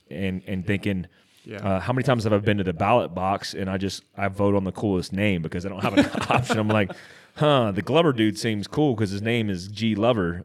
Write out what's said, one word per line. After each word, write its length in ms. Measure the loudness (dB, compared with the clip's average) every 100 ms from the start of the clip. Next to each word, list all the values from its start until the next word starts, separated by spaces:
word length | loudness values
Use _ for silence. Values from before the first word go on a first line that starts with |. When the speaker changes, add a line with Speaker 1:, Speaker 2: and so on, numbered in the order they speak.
| -14
Speaker 1:
and, 300 | -6 -6 -6 -6
and 200 | -6 -2
thinking, 400 | -2 -2 -4 -4 _ _ _ -16
Speaker 2:
Yeah. 140 | -8 -2
Speaker 1:
uh, 140 | -2
how 140 | 0
many 100 | -2
times 220 | 0 0 2
have 80 |
I 60 | 2
been 180 | 2 0
to 80 | -2
the 80 |
ballot 420 | -2 2 2 2 -2
box 380 | -2 -2 -4
and 160 | -6 -4
I 80 | -2
just, 260 | -4 -6 -12 -6
I 100 | -4
vote 280 | 0 2 2
on 100 | 0
the 80 |
coolest 400 | -2 0 0 -2
name 280 | 0 0 0
because 240 | -2 -6 -8
I 40 |
don't 100 | -4
have 160 | 0 2
an 80 | 2
<laughs> 240 | 0 0
option. 300 | 0 0 0
I'm 80 | 2
like, 240 | 2 2 -4 -18 -20 -16 0
"Huh, 360 | 4 4 2
the 100 | 0
Glover 280 | 2 4 4
dude 260 | 4 2 2
seems 300 | -2 -2 -4
cool 260 | 0 0 2
'cause 160 | -2
his 100 | -2
name 280 | -2 0 0
is 180 | -4 -6
G 260 | -2 0 2
Lover." 480 | 2 2 0 -4